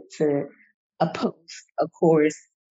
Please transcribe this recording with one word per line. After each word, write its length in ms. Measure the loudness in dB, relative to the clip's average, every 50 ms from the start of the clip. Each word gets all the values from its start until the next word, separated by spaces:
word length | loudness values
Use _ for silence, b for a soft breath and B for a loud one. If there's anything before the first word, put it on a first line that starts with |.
| -8 -10 -4
to 280 | -2 0 0 0 -2 -4 B B B B B B _ _ _ _ -2
a 100 | -2 -2
post, 560 | -2 -4 -6 -6 -6 _ _ -20 -20 -20 -20 _ _ -6
a 80 | -6
course, 500 | -6 -4 0 2 4 4 4 4 2 0 -4 -14 _ _ _ _ _